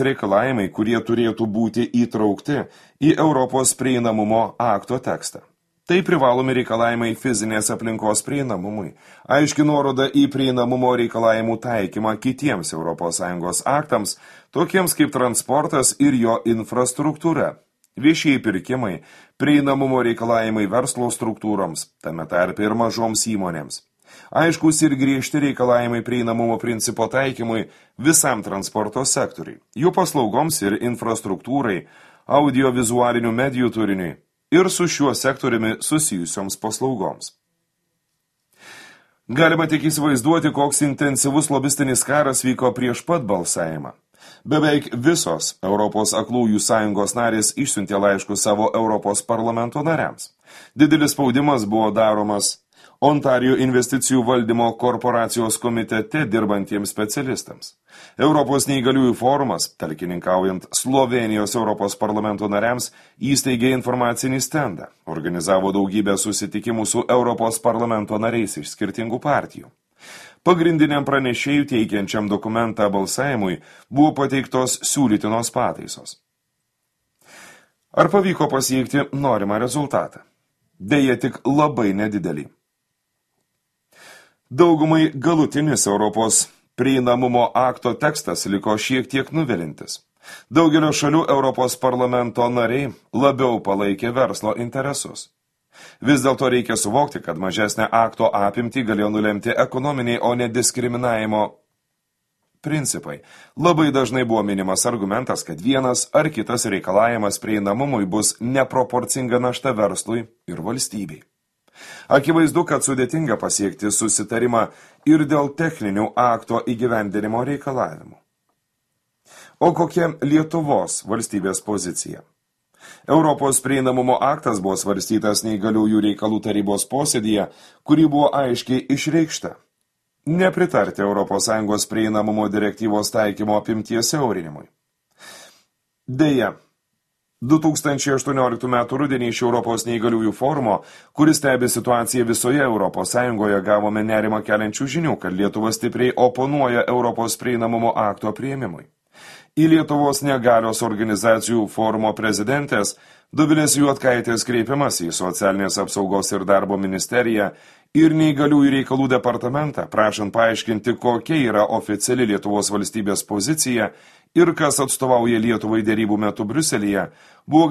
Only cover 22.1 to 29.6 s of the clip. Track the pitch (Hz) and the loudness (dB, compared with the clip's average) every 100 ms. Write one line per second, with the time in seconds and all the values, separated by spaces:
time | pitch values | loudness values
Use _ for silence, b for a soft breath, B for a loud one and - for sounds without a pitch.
22.1 | 82 78 90 90 92 104 107 113 110 117 | -10 -4 0 0 0 0 2 0 0 -2
23.1 | 107 - 107 95 82 71 - _ _ B | -2 -2 -2 -4 -6 -10 -14 _ _ B
24.1 | B B - 165 160 156 151 156 135 131 | B B 2 2 2 2 4 4 4 2
25.1 | 135 120 151 139 131 123 120 120 117 113 | 0 -2 0 0 0 2 2 2 -2 -2
26.1 | 123 117 113 117 113 113 113 - 104 110 | -2 0 0 0 0 -2 -4 -4 -2 -2
27.1 | 131 135 113 117 113 101 b b b 127 | 0 -2 -2 -4 -4 -6 b b b 2
28.1 | 160 143 117 95 98 95 110 107 113 135 | 4 2 0 -4 -6 -6 -4 -4 -2 -2
29.1 | - 113 - 82 - | -2 -2 -6 -14 -16